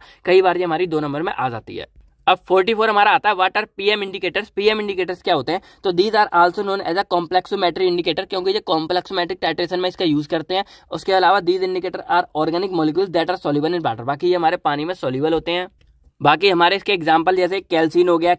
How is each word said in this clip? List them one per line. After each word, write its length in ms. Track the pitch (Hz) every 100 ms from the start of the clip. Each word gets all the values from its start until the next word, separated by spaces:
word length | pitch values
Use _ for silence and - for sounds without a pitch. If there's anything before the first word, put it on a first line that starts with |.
| - -
कई 180 | - 185
बार 140 | 185 175
ये 80 |
हमारी 220 | 180 160 175
दो 140 | 156
नंबर 220 | 147 147
में 100 | 185
आ 160 | - 131
जाती 280 | 117 - 95
है। 100 | - _ _ _ -
अब 120 | 185
फ़ोर्टी 360 | - 185 190
फ़ोर 160 | 214 220
हमारा 200 | 208 208
आता 180 | 175 208
है 60 |
what 180 | 185 185
are 140 | 208 214 -
पीएम 280 | 202 208
indicators। 440 | 196 190 175 196 208
पीएम 320 | - 208 214
indicators 420 | 208 190 180 180
क्या 120 | 202
होते 180 | 160 127
हैं? 80 | 185 - _
तो 80 | 196
these 220 | 175 208
are 140 | 214 208 175
also 260 | 175 190
known 240 | 202 196 175
as 80 | 180
a 80 | 196
complexometry 720 | 175 165 185 - 202 175 170 185
indicator, 380 | 175 170 160 190
क्योंकि 220 | 190 185
ये 120 | 202 -
complexometric 720 | 160 160 180 - 190 170 190
titration 380 | 170 160 170 180
में 100 | 180
इसका 160 | -
यूज़ 240 | 170 147 147
करते 260 | 165 160
हैं। 100 | 185 196 - _
उसके 220 | 160 -
अलावा 280 | 190 180 202
these 220 | 170 185
indicator 380 | 185 185 180 190 -
are 100 | 175 175 151
organic 320 | 156 170 190
molecules 380 | 170 156 160 196
that 180 | 165 165
are 160 | 180
soluble 320 | 165 147 160
in 60 | 175
water, 200 | 147 113
बाकी 280 | 120 143 180
ये 80 | 180
हमारे 200 | 165 175
पानी 280 | 156 143
में 100 | 160
सॉल्युबल 380 | 185 143 131 156
होते 200 | 165 160
हैं। 160 | 175 180 _ _ _ _ -
बाकी 260 | 143 160 196
हमारे 280 | 170 180 196
इसके 160 | 202
एग्जांपल 440 | 190 160 160 165 185
जैसे 240 | 175 190
कैल्सिन 480 | - 165 160 170 175
हो 100 | 165
गया, 180 | 175